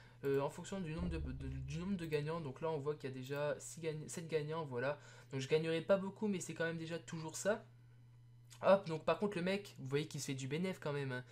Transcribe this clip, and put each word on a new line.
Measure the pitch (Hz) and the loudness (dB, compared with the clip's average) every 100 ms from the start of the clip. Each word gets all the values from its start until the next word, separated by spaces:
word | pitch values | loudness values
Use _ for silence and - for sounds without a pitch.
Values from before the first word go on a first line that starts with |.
| - - | -20 -4
euh, | 139 139 | 2 4
en | 143 | 2
fonction | 160 170 196 | -2 -6 -4
du | 160 | -2
nombre | 160 175 | -2 0
de, | 165 | -2
de, | 127 131 135 | -2 -4 -4
du | 135 135 156 | -4 -4 -2
nombre | 185 196 | 0 -2
de | 160 | 0
gagnants. | 147 151 170 | 0 0 -2
Donc | 147 127 | -4 -2
là, | 160 | -2
on | 156 | 0
voit | 139 | 0
qu'il | 147 131 | -2 -4
y | |
a | |
déjà | 131 127 139 147 - | -6 -4 -2 0 -2
six | - - | -6 -6
gagn-, | 160 151 147 | -4 -4 -6
sept | - 160 | -8 0
gagnants, | 156 147 160 | 0 0 -2
voilà. | 151 120 131 147 - - - | -2 0 0 -2 -6 -18 -8
Donc | 135 | -4
je | 131 | 4
gagnerai | 156 165 165 | 4 4 2
pas | - 98 | 4 4
beaucoup, | 98 - 214 | 4 -2 0
mais | 185 | 0
c'est | - | -2
quand | 156 | -2
même | 165 165 | 0 0
déjà | 160 165 | -4 -6
toujours | - 165 160 - | -6 -6 -6 -2
ça. | 190 226 - - - - - - - - - - | 2 0 -2 -20 -20 -20 -20 -20 -20 -20 -20 2
Hop, | - 196 160 | 8 8 6
donc | 156 | 0
par | - 160 | 2 2
contre, | 208 180 | 2 2
le | |
mec, | 175 196 202 - | 2 0 -2 -10
vous | 131 | 0
voyez | 139 156 | 0 0
qu'il | 147 | -4
se | 135 | -4
fait | |
du | 135 131 | -4 -2
bénéf | 151 190 180 | 0 0 -2
quand | 156 | -2
même, | 143 135 | -2 -2
hein. | 127 123 | -4 -6